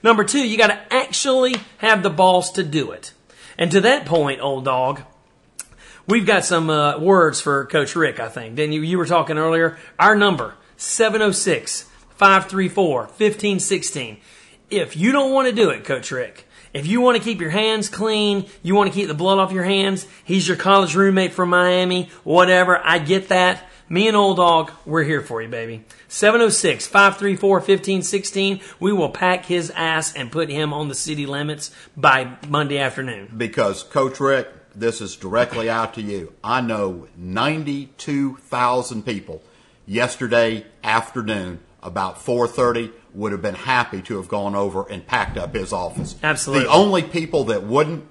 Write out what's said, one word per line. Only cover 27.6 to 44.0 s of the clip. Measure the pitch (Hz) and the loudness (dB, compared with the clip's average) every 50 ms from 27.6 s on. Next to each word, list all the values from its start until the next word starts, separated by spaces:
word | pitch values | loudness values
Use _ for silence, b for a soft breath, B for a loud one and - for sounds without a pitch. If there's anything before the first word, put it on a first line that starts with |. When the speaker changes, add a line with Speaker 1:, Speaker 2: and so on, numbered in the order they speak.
Speaker 1:
fifteen | 185 - 196 190 190 - 190 190 | 4 2 0 0 2 -2 -2 -2
sixteen. | 185 - - 196 190 - - 196 196 196 196 190 B B B B | -2 -2 -4 -4 -4 -4 -4 -2 -2 -2 -2 -4 B B B B
We | 175 190 | -2 0
will | 208 190 165 - | 0 0 0 -2
pack | - - 185 180 180 180 180 | -2 -2 0 0 0 0 -2
his | - 175 175 165 151 - | -4 -4 -4 -4 -4 -6
ass | 175 165 160 160 165 156 - - | -4 -2 -2 -2 -2 -4 -4 -8
and | 143 131 117 | -8 -10 -8
put | 113 156 165 151 | -4 -4 -4 -4
him | 139 147 156 151 147 | -4 -4 -4 -4 -4
on | 147 151 147 | -6 -6 -6
the | 135 | -6
city | - - - 156 147 143 135 | -8 -8 -8 -8 -8 -6 -6
limits | 139 143 147 151 151 147 - - B B B B B | -6 -6 -6 -6 -8 -10 -12 -16 B B B B B
by | - 135 151 131 131 131 123 127 - - 147 | 0 2 4 4 4 0 -4 -12 -16 -10 -4
Monday | 147 147 151 139 143 139 | -2 -2 -2 -2 -2 -2
afternoon. | 139 131 - - 131 127 117 101 98 104 113 110 | -2 -4 -4 -6 -10 -8 -10 -12 -14 -14 -8 -8
Speaker 2:
Because, | 117 107 - - 113 101 98 - - | -8 -6 -2 -2 -2 -2 -2 -6 -10
Coach | - - 147 135 131 131 - | -6 -2 -2 -2 -2 -2 -2
Rick, | 139 135 135 131 117 - - - _ _ _ | 0 0 2 0 -2 -6 -12 -20 _ _ _
this | 104 113 117 113 - | -4 -4 -4 -2 -4
is | 107 95 - | -10 -12 -14
directly | - - 95 98 117 123 120 - 117 110 113 | -12 -10 -4 0 0 0 0 -2 -6 -4 -2
out | 113 113 113 107 - | -2 -2 -2 -4 -6
to | 117 | -10
you. | 107 104 104 98 85 80 - _ - | -8 -8 -8 -8 -10 -12 -16 _ -6
I | 107 120 127 | -2 -2 -2
know | 123 117 110 107 101 95 92 87 82 - _ | -2 -2 -2 -2 -2 -4 -4 -8 -14 -18 _
ninety-two | 85 87 90 92 110 120 143 156 156 151 143 143 139 139 127 _ _ - - 143 139 139 135 127 - | -16 -12 -8 -4 -2 -2 -2 -2 -4 -6 -8 -8 -8 -10 -14 _ _ -8 -6 -4 -2 -2 -4 -6 -10
thousand | _ _ - 123 123 123 123 127 123 - 123 110 104 | _ _ -4 -2 0 0 0 0 -2 -4 -8 -8 -8
people | 131 113 98 95 - 80 78 b b b b b b b b b | -6 -8 -8 -10 -12 -16 -16 b b b b b b b b b
yesterday | - 95 113 120 123 - - 131 117 117 120 117 113 113 107 110 - _ _ - | -6 -2 -2 -2 -2 -2 -6 -4 0 2 4 4 4 0 -4 -8 -14 _ _ -2
afternoon | 107 110 113 113 - - 127 113 104 110 101 92 90 87 80 - _ _ _ - | 0 0 0 0 -2 -8 -8 -4 -4 -4 -4 -4 -8 -10 -14 -16 _ _ _ -16
about | 92 87 98 95 92 92 - | -10 -6 -4 -4 -4 -6 -10
four | - - 127 120 120 120 | -4 -4 0 0 0 0
thirty, | - - 127 123 120 117 117 110 b b b b _ | 2 0 0 2 2 0 -4 -8 b b b b _
would | 98 104 107 | -6 -6 -4
have | 101 98 | -4 -4
been | 101 104 95 | -4 -6 -6
happy | - - 131 131 123 120 - - 95 | -6 -2 0 0 0 0 -2 -4 -12